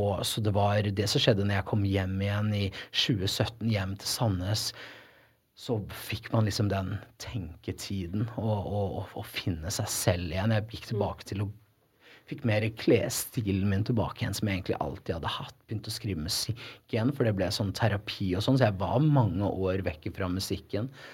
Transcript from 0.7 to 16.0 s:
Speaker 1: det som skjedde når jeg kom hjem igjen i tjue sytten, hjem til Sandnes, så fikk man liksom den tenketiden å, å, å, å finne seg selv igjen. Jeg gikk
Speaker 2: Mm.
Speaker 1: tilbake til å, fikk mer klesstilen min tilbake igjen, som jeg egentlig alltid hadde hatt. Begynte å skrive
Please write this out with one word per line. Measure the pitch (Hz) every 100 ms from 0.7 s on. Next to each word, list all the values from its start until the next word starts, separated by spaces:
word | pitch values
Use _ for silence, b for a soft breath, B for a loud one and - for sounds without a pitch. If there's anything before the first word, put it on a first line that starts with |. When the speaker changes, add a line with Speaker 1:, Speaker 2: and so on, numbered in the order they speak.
| 104
Speaker 1:
det | 104 101 104
som | 147
skjedde | - 101 101
når | 98
jeg | -
kom | 110 101
hjem | 98 92 95
igjen | 101 104 107
i | 104 98 B B
tjue | - - 104 95
sytten, | - 107 - 113
hjem | 104 95 98
til | -
Sandnes, | - 117 90 92 110 - - B B B B B B _ -
så | - 110 82 -
fikk | - 107 -
man | 113 110
liksom | - 104
den | 98 95 101 - -
tenketiden | - 110 82 - - - - 98 85 107 113 -
å, |
å, | 110 101 90 101 98 -
å, | 92 -
å |
finne | - - 104 80 87
seg | - 107
selv | - - 87 87 92
igjen. | 110
Jeg | 107 107
gikk | -
Speaker 2:
Mm. | -
Speaker 1:
tilbake | 107 95 90 -
til | 98 107
å, | - _ _ _ _ b b -
fikk | - 120
mer | 107 110 -
klesstilen | - 117 - - - - 104 95 101
min | 95
tilbake | 107 113 - -
igjen, | 95
som | - 104
jeg | 95
egentlig | - -
alltid | 73 - - 80
hadde | 71
hatt. | - 139 - -
Begynte | 110 110
å |
skrive | -